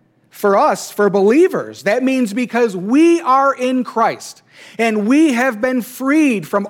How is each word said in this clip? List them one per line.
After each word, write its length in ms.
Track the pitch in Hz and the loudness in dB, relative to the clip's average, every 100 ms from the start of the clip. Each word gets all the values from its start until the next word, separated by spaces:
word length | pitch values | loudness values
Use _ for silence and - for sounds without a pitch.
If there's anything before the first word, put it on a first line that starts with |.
| _ _ _ | _ _ _
For 260 | - 202 196 | -4 0 2
us, 320 | 294 196 - | 2 -2 -8
for 220 | - 208 | -2 0
believers, 720 | 196 196 277 359 233 110 110 | 2 2 4 2 0 -8 -8
that 180 | 135 240 | -4 -2
means 320 | 262 262 233 | 0 0 -2
because 420 | 208 247 233 233 185 | -4 -4 -2 -2 -2
we 460 | 196 269 330 339 | 0 2 4 2
are 320 | 254 262 269 | 2 2 2
in 300 | 262 254 254 | 0 -2 -2
Christ 580 | 233 226 214 127 - - _ - - - | -4 -2 -2 -2 -12 -20 _ -20 -18 -4
and 280 | 226 214 202 | -2 -2 2
we 260 | 285 320 | 2 2
have 280 | 233 269 208 | 2 -2 -2
been 220 | 254 254 | -2 -4
freed 640 | - - 262 302 294 208 151 | -6 -6 0 2 2 0 -2
from 200 | 202 202 | -4 -2